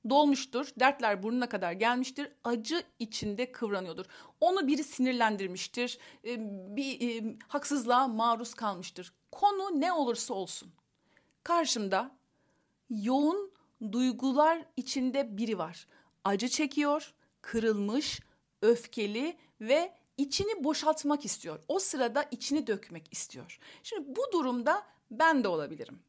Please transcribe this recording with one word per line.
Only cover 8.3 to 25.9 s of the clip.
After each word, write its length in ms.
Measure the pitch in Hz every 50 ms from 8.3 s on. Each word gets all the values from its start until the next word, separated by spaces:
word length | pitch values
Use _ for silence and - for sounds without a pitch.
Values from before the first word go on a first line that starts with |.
| 233 220 240 226 -
kalmıştır. 580 | - 233 208 190 175 180 - _ 180 180 - _ _ _ _
Konu 480 | - - 392 415 403 381 381 392 349 277
ne 120 | 302 359
olursa 420 | 359 320 277 240 233 233 - - 233
olsun, 380 | 190 185 - - - - - - _ _ _ _ _ _ _ _ _ _ _ _ _ _
karşımda 720 | - 339 349 320 - - 233 208 196 190 190 240 269 - _ _ _ _ _ _ _ _ _ _ _ _ _ _ _
yoğun 600 | 240 214 202 233 262 277 294 311 359 415 403 381 _ _ _ _ _ _ 220 208
duygular 720 | 196 240 254 254 226 - 247 269 254 285 302 320 330 330 - - _
içinde 600 | - 254 - - 277 254 254 233 277 277 226 202
biri 220 | 196 233 226 214 180
var. 300 | 160 170 175 - - _ _ - _ _ _ _ _
Acı 240 | 190 202 190 226 247
çekiyor, 680 | - - 311 277 - 294 294 285 294 302 294 - _ _ _ _ _ _
kırılmış, 760 | - - - 226 220 226 214 202 202 202 220 285 302 - - - - _ _ _ _ _ _ _
öfkeli 720 | - 220 233 233 - - - 233 214 208 208 233 277 330 349 _ _ _ _ _
ve 340 | 214 220 269 320 349 381 - _ _ _ _
içini 480 | - 285 277 - - 392 415 453 381 262
boşaltmak 600 | 302 302 - - 311 311 311 - 285 294 285 -
istiyor. 360 | 196 - - - 175 156 156 - -
O 100 | 294 392
sırada 440 | 381 - - 269 254 233 226 285 - -
içini 360 | 247 233 - - 277 311 -
dökmek 460 | - 208 196 - - 170 160 160 -
istiyor. 460 | - - - - - 123 - - - _ - - - -
Şimdi 340 | _ - 466 392 277 277 262
bu 160 | 427 539 523
durumda 500 | 427 330 254 254 247 247 226 285 339 415 - - _ _ _ _
ben 340 | 220 226 320 330 311 269 220
de 40 | 196
olabilirim. 500 | 175 160 147 143 160 147 117 -